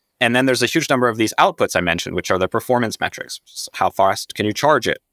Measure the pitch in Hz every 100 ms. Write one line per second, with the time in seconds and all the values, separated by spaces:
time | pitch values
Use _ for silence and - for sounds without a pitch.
0 | _ - 120 123 131 120 120 165 147 131
1 | 123 113 110 - 180 165 104 92 87 85
2 | - 87 - 92 92 113 - 123 113 -
3 | 82 - - - _ - - - 92 -
4 | 95 101 - - 104 104 147 143 101 -
5 | _